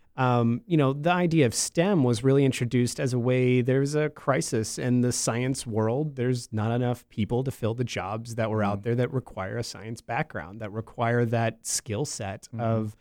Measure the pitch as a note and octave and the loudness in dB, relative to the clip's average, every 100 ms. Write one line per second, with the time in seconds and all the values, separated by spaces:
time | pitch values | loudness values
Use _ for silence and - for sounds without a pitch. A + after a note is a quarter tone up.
0 | _ - B2+ A#2+ A#2 A#2+ - D#3+ C3+ C#3+ | _ 0 2 4 4 0 0 2 2 2
1 | E3 F3+ F3 D#3+ A#2+ - - E3+ F#3+ F3+ | 0 2 4 4 4 2 -2 0 2 4
2 | B2 A2 C3 C#3 C3+ - A#2+ B2+ A#2+ - | 4 4 4 4 4 2 0 2 0 0
3 | C3 B2 B2 B2+ B2+ B2+ B2 C3+ C#3 D3+ | -2 0 2 2 4 4 4 2 2 0
4 | D3+ - - C#3 - A2+ G#2+ - B2+ B2 | -2 -4 -2 0 0 -2 -2 -4 0 2
5 | B2 - - A#2 C3 C3 B2 G#2+ A2 C3 | 2 0 -2 -2 -2 -4 -4 -2 0 0
6 | D#3 C3 B2 B2 - A2 A2 A#2+ B2 A#2+ | -4 -2 -2 -2 -2 -2 0 0 0 -2
7 | - - G2+ A#2+ C3+ - A2 A#2+ A#2 G2 | -6 -4 -2 0 -2 -2 -4 -2 -4 -4
8 | F#2 A2+ A#2 A2+ A2 G#2+ G2+ G2+ A#2 A#2+ | -6 -8 -8 -4 -2 0 0 0 -2 0
9 | B2 C3 - - F#2+ A#2 A#2 F#2+ G#2+ A#2 | 0 -2 -6 -10 -8 -6 -8 -10 -12 -12
10 | - A#2+ - G2 D#2 G#2+ G#2+ A2 - - | -6 -6 -4 -8 -10 -12 -10 -8 -8 -2
11 | A#2 A#2+ A#2 A#2 A2+ - - - - G#2 | 0 2 2 2 0 -4 -6 -6 -4 -4
12 | D3 - G2 G#2 - A#2 A#2 A2 G#2+ - | -4 -6 -8 -10 -10 -4 0 0 -2 -8